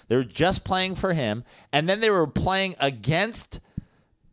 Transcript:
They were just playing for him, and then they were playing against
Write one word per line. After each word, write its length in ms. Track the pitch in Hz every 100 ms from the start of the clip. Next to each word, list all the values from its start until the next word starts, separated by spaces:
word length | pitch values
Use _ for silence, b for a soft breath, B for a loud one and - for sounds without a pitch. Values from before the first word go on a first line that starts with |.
| B
They 80 | 123
were 80 |
just 400 | 127 - 165 190
playing 320 | - 185 185 180
for 160 | 190
him, 300 | 165 117 107 120 B B
and 160 | 143 160
then 100 | 202
they 100 | 220
were 160 | 196 151
playing 480 | - 180 190 190 180
against 800 | 139 123 104 160 214 233 - - B B B B B _ _